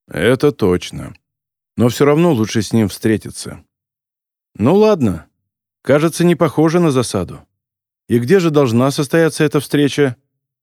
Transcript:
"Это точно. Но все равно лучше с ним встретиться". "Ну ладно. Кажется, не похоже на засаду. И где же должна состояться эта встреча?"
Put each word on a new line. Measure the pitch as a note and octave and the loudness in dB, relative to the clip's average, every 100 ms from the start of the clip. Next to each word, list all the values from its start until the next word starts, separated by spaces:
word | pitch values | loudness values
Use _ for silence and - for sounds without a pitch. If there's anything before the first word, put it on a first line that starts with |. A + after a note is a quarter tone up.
| - | -12
"Это | - G#2 C3 - | -4 0 2 0
точно. | - F#2 F2+ - - - - _ _ _ _ _ - | 0 0 0 -4 -14 -14 -18 _ _ _ _ _ -2
Но | A#2+ | -2
все | - C#3+ | 2 2
равно | D3+ F3 | 2 2
лучше | A#2+ G#2+ A2+ | 0 -2 -4
с | G2 | -2
ним | A2+ G2+ | 0 -2
встретиться". | - A2 G#2 - - - - _ _ _ _ _ _ _ _ _ - | -2 -2 -2 -6 -16 -16 -18 _ _ _ _ _ _ _ _ _ -2
"Ну | A#2 G3 | 2 4
ладно. | G#3+ G3 A2+ E2+ - _ _ _ _ _ | 4 2 0 -4 -12 _ _ _ _ _
Кажется, | - C#3+ D3+ - F3 | 0 2 0 0 0
не | E3+ | 2
похоже | D#3 - D#3+ F3 | 0 0 2 2
на | E3 | 2
засаду. | C3 A#2 G2+ E2+ - _ _ _ _ _ _ - | 0 -2 -4 -6 -12 _ _ _ _ _ _ -2
И | A#2+ | -2
где | A#2+ F#3+ | 2 2
же | E3 | 2
должна | D3 C3 A#2 C3+ | 2 2 2 0
состояться | C3+ C#3 E3 D#3+ - | -2 -2 0 0 0
эта | D3+ D3+ | -2 -2
встреча?" | - D3 C#3+ - C#3 A#2+ _ _ _ _ | -2 0 0 0 -2 -4 _ _ _ _